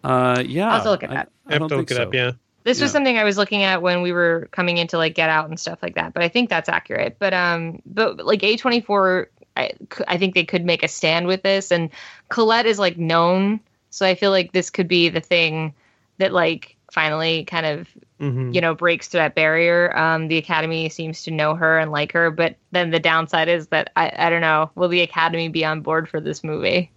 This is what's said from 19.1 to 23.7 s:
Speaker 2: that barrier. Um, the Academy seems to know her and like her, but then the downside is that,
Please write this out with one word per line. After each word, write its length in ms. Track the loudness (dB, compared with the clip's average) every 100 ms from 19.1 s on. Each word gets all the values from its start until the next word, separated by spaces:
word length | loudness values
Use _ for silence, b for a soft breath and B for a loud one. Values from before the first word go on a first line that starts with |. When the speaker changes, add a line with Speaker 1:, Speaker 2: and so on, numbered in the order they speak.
| 0
Speaker 2:
that 140 | 0
barrier. 640 | 2 2 2 2 2 2 2
Um, 320 | 0 0 0
the 80 | -2
Academy 540 | 0 -2 -2 -4 -6
seems 320 | -6 -10 -10
to 80 | -6
know 240 | -2 0
her 240 | 2 2 2
and 120 | 2
like 220 | -2 -2
her, 180 | 0 0
but 260 | 0 -2 -2 _
then 200 | -2 0
the 100 | 0
downside 480 | 2 2 0 0 2
is 200 | 0
that, 200 | 0